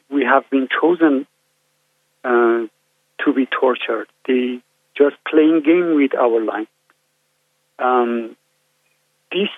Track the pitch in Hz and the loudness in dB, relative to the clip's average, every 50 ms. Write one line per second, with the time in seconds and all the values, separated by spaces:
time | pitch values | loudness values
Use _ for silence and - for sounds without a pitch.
0 | _ - 139 143 127 123 135 135 - - 139 135 131 - - - 151 165 175 165 | _ -4 -2 0 2 2 2 2 2 0 -2 -2 -2 -2 -2 0 0 0 2 2
1 | 165 151 139 131 147 - _ _ _ _ _ _ _ _ _ _ _ _ _ _ | 2 2 2 0 -2 -6 _ _ _ _ _ _ _ _ _ _ _ _ _ _
2 | _ _ _ _ - 127 120 120 120 117 117 117 113 107 _ _ _ _ _ _ | _ _ _ _ -4 -2 0 2 2 2 2 0 -4 -6 _ _ _ _ _ _
3 | _ _ _ - - - 135 135 127 - - - 131 127 120 - - - 113 107 | _ _ _ -6 -2 -2 0 0 -2 -2 -2 -2 0 0 0 -2 -4 -6 -6 -8
4 | - - _ _ - - 127 127 123 123 123 123 - _ _ _ _ _ - - | -8 -12 _ _ -4 -2 -2 0 -2 -2 -6 -10 -14 _ _ _ _ _ 0 0
5 | 143 143 - - - - - 160 156 156 165 160 143 156 170 180 175 170 160 143 | 0 0 0 -4 -8 -2 2 2 4 4 2 2 2 2 2 2 2 0 2 2
6 | 139 135 - - 123 117 113 113 110 104 101 107 110 - _ _ _ _ _ _ | 0 0 0 0 0 2 2 0 -2 -2 -6 -6 -8 -10 _ _ _ _ _ _
7 | _ _ _ _ _ _ _ _ _ _ _ _ _ _ _ - 131 127 127 123 | _ _ _ _ _ _ _ _ _ _ _ _ _ _ _ -4 -2 0 2 2
8 | 120 117 117 117 113 113 - _ _ _ _ _ _ _ _ _ _ _ _ _ | 0 0 -2 -6 -8 -10 -14 _ _ _ _ _ _ _ _ _ _ _ _ _
9 | _ _ _ _ _ - - 180 202 - - | _ _ _ _ _ -8 -4 -4 -4 -4 -6